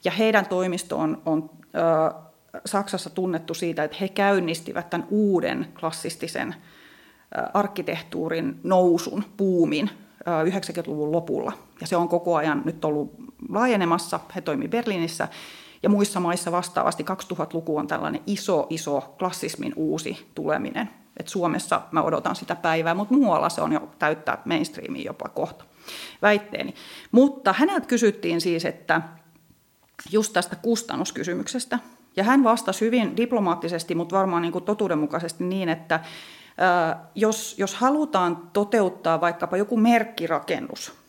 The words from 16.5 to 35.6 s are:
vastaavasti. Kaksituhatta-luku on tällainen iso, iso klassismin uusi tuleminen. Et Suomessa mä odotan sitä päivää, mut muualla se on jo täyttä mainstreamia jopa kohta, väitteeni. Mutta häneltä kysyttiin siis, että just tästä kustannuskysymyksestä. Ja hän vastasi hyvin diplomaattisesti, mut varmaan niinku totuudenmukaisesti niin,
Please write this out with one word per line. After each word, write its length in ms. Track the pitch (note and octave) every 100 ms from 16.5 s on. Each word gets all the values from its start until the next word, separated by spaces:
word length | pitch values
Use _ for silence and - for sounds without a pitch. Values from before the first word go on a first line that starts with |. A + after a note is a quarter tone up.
vastaavasti. 520 | F3 F3 - - -
Kaksituhatta-luku 720 | D3+ F#3 - F3+ D#3 E3 D#3+ D3+
on 100 | D3
tällainen 340 | D#3 D#3 D3 -
iso, 400 | G3+ - E3+ C#3
iso 440 | D#3+ D#3+ C#3+ - -
klassismin 540 | F#3 F3 - - - -
uusi 500 | D#3 D#3 - - -
tuleminen. 560 | - D#3 D3+ - - A3 - _ -
Et 120 | -
Suomessa 540 | G3 F3 D#3 - - -
mä 120 | D#3+
odotan 340 | E3 D#3 - -
sitä 200 | - E3+
päivää, 380 | E3 E3 E3
mut 160 | F3 G#3
muualla 380 | C4 B3 D#3 D#3
se 120 | D#3+
on 120 | D#3
jo 160 | D#3 - -
täyttä 400 | D3+ D#3 - -
mainstreamia 600 | - - - - - -
jopa 240 | - - -
kohta, 360 | - C#3+ - - _ - - - -
väitteeni. 520 | G#3 G#3 G#3 - - - - - -
Mutta 400 | A3+ C#4 C#4 -
häneltä 340 | F#3+ D#4 F#4+ -
kysyttiin 540 | A#3+ G#3+ - E3+ E3+
siis, 240 | F3 E3
että 380 | E3+ - - D#3+ - - _ _ _ _ _ _ _ - -
just 220 | G3+ G#3+
tästä 240 | F3+ F3+ E3+
kustannuskysymyksestä. 1200 | A3+ A#3 - - - - F3 F3+ G#3 B3+ - A#3+ - - _ -
Ja 80 |
hän 200 | G3+ C4+
vastasi 400 | A#3+ A#3 - F#3+
hyvin 320 | A3 A3+ G#3 F#3+
diplomaattisesti, 800 | A#3+ A#3+ F#3+ E3 E3 E3+ E3
mut 180 | E3 E3+
varmaan 300 | F#3+ F#3+ E3+
niinku 180 | E3+ F3+
totuudenmukaisesti 840 | - G#3 G3 D#3+ D3 E3 E3 D#3+
niin, 240 | F3+ F#3+